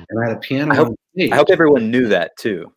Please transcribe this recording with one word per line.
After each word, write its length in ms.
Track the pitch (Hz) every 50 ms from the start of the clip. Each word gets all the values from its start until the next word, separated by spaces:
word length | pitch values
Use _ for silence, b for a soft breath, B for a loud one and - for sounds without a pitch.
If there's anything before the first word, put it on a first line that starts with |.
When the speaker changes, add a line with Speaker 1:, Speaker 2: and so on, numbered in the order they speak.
| 85 -
Speaker 1:
And 100 | 104 110 117
I 40 | 117
had 80 | 110
a 40 | -
piano 320 | - - 135 135 147 156 -
Speaker 2:
I 40 |
hope, 120 | - 156 120
Speaker 1:
on 80 | 110 - _ _ -
stage. 180 | 180 180 120 110
Speaker 2:
I 40 |
hope 140 | 131 151 -
everyone 400 | 190 170 165 151 147 131 113 110
knew 160 | 117 127 127 110
that 280 | 101 90 82 80 -
too. 360 | - - 117 98 85 82 - _